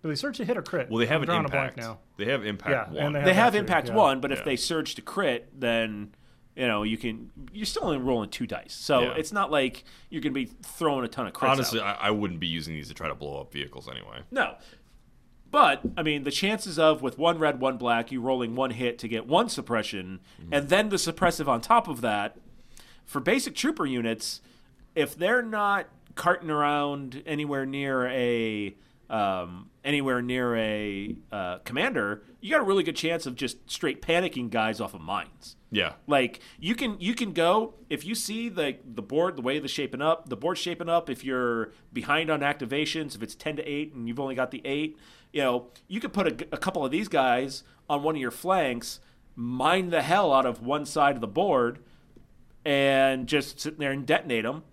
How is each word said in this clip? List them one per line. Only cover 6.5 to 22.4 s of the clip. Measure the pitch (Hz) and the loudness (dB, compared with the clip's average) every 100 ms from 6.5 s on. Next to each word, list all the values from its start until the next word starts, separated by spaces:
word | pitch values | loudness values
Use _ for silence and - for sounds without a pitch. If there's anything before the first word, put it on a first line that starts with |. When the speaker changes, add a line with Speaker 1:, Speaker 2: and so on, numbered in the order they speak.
| - | -4
Speaker 3:
you | 123 | 0
know, | 104 | 0
you | 107 110 | 0 -2
can, | 123 113 120 - 131 | -4 -6 -12 -16 -16
you're | 202 214 | -6 -4
still | 440 202 | -2 -2
only | 143 | 0
rolling | 127 120 104 | 0 0 0
two | - 120 | -6 -6
dice. | 65 - - | -6 -8 -12
So | - 135 | 2 4
Speaker 2:
Yeah. | 123 151 | 4 0
Speaker 3:
it's | 156 | -2
not | 208 196 | -2 2
like | 147 131 - - - - | 2 2 -2 -18 -20 -10
you're | 160 | -6
gonna | 143 | -4
be | 131 123 | -4 -6
throwing | - - - 165 139 | -10 -18 -2 0 0
a | 117 | -2
ton | - 107 | -4 -6
of | |
crits | - 131 | 0 2
Speaker 2:
Honestly, | 135 127 113 | 2 2 0
Speaker 3:
out. | 101 101 | -2 0
Speaker 2:
I, | 104 | 2
I | |
wouldn't | 107 101 85 | 2 0 -2
be | 82 | -4
using | 82 78 78 | -4 -6 -8
these | 71 | -10
to | |
try | - 80 | -8 -6
to | 69 | -6
blow | 73 69 | -8 -8
up | 65 | -8
vehicles | 71 69 65 58 | -10 -10 -12 -14
anyway. | 64 50 60 - | -14 -14 -18 -8
Speaker 3:
No. | 262 139 - - - _ - - - _ - - | -2 -2 -4 -20 -20 _ -20 -20 -20 _ -20 -2
But, | 294 208 139 117 - | 6 6 4 -2 -2
I | |
mean, | 156 147 | -2 0
the | 139 | -2
chances | 139 196 214 202 156 | 0 0 -2 -4 4
of, | 156 156 | 6 6
with | 135 120 | -2 2
one | 165 170 | 2 4
red, | 151 131 | 2 2
one | 131 127 | -2 0
black, | 120 117 117 | 2 2 0
you | 131 | -4
rolling | 120 131 117 123 | 0 0 0 0
one | 131 | -2
hit | 113 123 117 | 0 -2 -2
to | 113 | -6
get | 113 110 | -6 2
one | 165 240 | 2 2
suppression, | - 120 117 107 101 92 95 - - | -4 -2 -2 0 -6 -8 -12 -14 -18
Speaker 2:
Mm-hmm. | 82 | -2
Speaker 3:
and | 143 143 | -2 4
then | 185 214 | 2 4
the | 196 | 0
suppressive | - 160 180 - 139 | -2 2 2 2 2
on | 117 | 0
top | - 233 226 | 6 4 4
of | 127 | -2
that, | 117 104 104 - | 0 0 -2 -6